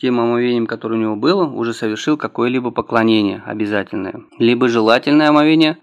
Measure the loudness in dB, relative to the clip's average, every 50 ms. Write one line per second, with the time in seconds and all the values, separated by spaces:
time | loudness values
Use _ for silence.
0 | -4 -2 0 0 0 0 0 0 0 0 0 -2 -2 -4 -6 -8 -6 -4 -2 -2
1 | -2 -2 -4 -2 -2 0 0 0 -2 -2 -4 -4 -6 -6 -6 -4 -4 -6 -4 -4
2 | -2 -2 -2 -2 -4 -6 -4 -2 -2 -2 -2 -2 -4 -4 -6 -6 -4 -2 0 2
3 | 4 4 4 2 2 0 -4 -6 -10 -10 -6 -6 -4 -2 -2 -4 -4 -4 -8 -8
4 | -8 -10 -12 -14 -18 _ _ 0 2 2 2 2 2 2 2 2 4 4 2 2
5 | 2 2 2 4 4 4 4 4 4 4 4 4 2 2 0 -2